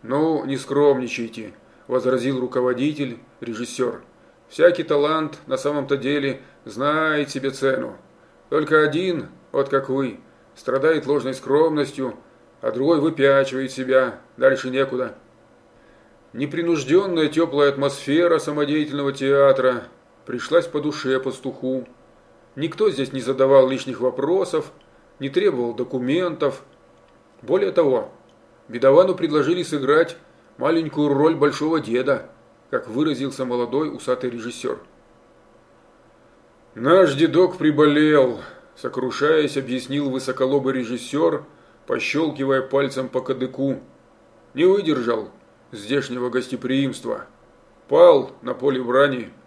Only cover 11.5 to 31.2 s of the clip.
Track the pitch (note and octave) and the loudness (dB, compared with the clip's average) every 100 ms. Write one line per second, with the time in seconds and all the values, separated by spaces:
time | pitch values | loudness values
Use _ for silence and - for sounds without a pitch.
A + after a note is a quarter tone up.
11.5 | C#3+ D#3+ D3+ C3+ - B2+ - _ _ _ | 2 4 2 -4 -4 -6 -8 _ _ _
12.5 | _ A#2+ B2 C#3+ E3 D#3 D#3 C3+ C#3 C3 | _ -6 -2 2 2 2 2 4 4 2
13.5 | C3 C3 C3 B2+ C3 B2 - - - C3 | -4 -6 -8 2 2 2 -6 -20 0 2
14.5 | C3+ B2+ B2+ C3 B2+ A#2+ - _ _ _ | 2 -2 -2 -2 -2 -6 -10 _ _ _
15.5 | _ _ _ _ _ _ _ _ A2+ C#3+ | _ _ _ _ _ _ _ _ -8 -6
16.5 | D#3+ E3+ D#3+ C3 F3 G3 E3+ D#3 D3+ E3 | -2 0 -2 4 2 4 0 0 2 0
17.5 | C#3 C#3+ C#3 C#3 C#3 - D3+ F3 D#3+ - | 4 2 2 -2 -2 0 2 4 2 0
18.5 | D3 C#3+ D#3 D3+ C#3+ C#3 C3+ C3+ C#3 C#3 | -2 0 0 -2 -2 -4 -2 2 4 6
19.5 | C3 B2+ B2 G#2 _ _ _ - B2 - | 6 2 0 -8 _ _ _ -12 -10 0
20.5 | D#3+ E3 D3+ D3 D3 C3 C3 C3 - C3+ | 0 2 -4 -4 -4 -2 -2 -2 -8 -12
21.5 | C3 B2+ C3 A#2+ - _ _ _ _ _ | -8 -6 -6 -8 -20 _ _ _ _ _
22.5 | - D#3 - G#3+ C3+ C3 C3+ A#2+ C3+ C3+ | -8 -8 0 0 0 -6 -4 -4 2 6
23.5 | C#3 C3 C3+ C3+ A2 B2 B2 C#3+ F#3+ F3+ | 6 6 0 -6 -4 -4 -2 -2 -2 -2
24.5 | D#3 - - _ _ _ _ C#3 E3+ G3+ | -4 -6 -18 _ _ _ _ -4 0 0
25.5 | C3+ A#2+ A2+ B2 C3 B2+ D#3+ F3+ D3+ C#3+ | 0 -4 -4 -6 -4 0 0 -2 -2 -4
26.5 | - - _ _ _ _ _ _ _ A#2 | -4 -18 _ _ _ _ _ _ _ -2
27.5 | F#3 G3 F3 D#3 B2 G#2 - _ _ _ | 0 2 2 2 2 -2 -14 _ _ _
28.5 | _ - A#2 C3+ C#3+ F#3+ F3 D#3 D3+ C3+ | _ -14 2 6 6 6 2 0 0 2
29.5 | F3+ D3+ D3+ C3 D3+ E3+ - - _ _ | 0 -2 -4 2 2 2 -4 -20 _ _
30.5 | - C#3 E3 D#3 D3+ D3 C#3 | -4 0 0 -2 -2 0 4